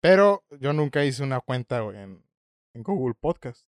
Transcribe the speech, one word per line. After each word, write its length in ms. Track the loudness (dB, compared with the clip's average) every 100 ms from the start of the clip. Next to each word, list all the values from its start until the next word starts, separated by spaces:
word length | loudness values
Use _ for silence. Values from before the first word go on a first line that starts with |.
pero 400 | 6 6 6 4 _ -8
yo 140 | -4
nunca 320 | -2 0 0
hice 180 | -2 -2
una 180 | -4 -6
cuenta, 380 | -4 -6 -4 -6
güey, 180 | -6 -10
en, 260 | -16 -20 _ _ _ _ _
en 80 | -14
Google 320 | -6 -4 -4 -4
Podcast. 460 | -4 -6 -8 -16 _